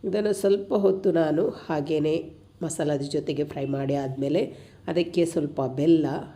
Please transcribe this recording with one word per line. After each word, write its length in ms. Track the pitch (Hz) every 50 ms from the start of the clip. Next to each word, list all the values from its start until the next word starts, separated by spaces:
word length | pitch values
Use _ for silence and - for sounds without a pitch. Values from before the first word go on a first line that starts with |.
| -
ಇದನ್ನು 300 | 208 180 208 214 208 202
ಸ್ವಲ್ಪ 400 | 202 - 196 202 202 196 - -
ಹೊತ್ತು 380 | 214 196 196 190 190 - 196
ನಾನು 380 | 165 165 165 156 151 160 202 262
ಹಾಗೇನೆ 840 | - - - - 160 151 143 151 160 151 147 156 156 165 - - - - - - _ - 170
ಮಸಾಲದ 380 | 156 - - 160 147 147 139
ಜೊತೆಗೆ 420 | 139 143 - 151 143 - 147 139 147
ಫ್ರೈ 220 | 143 - 143 139
ಮಾಡಿ 300 | 135 139 135 139 135 143
ಆದಮೇಲೆ 460 | 143 135 131 135 139 139 139 - 180 - - - - - - - - -
ಅದಕ್ಕೆ 380 | - 165 170 170 170 170 180 170
ಸ್ವಲ್ಪ 360 | 165 - 170 147 143 - -
ಬೆಲ್ಲ 440 | 135 131 131 135 143 165 165 160 147 135 143 180 - - -